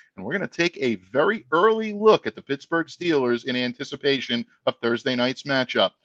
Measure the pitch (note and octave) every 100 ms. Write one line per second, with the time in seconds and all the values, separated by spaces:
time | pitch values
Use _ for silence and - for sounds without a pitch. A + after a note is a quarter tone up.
0 | - - F#2+ G3 - - E3+ - B2+ G2+
1 | F#2 B2+ E3 A3 C3 D#3+ G#3+ A3 A3 G#3
2 | A3 F3+ A#2 - - C#3 - E3 D#3+ -
3 | F3 D3 B2 A#2+ C3+ B2 B2 B2 C#3 C#3
4 | C#3+ C3+ - A#2+ A#2 _ - - A#2 A#2+
5 | C3+ B2 B2 C3 C#3+ C3+ B2 A#2 F#2+ _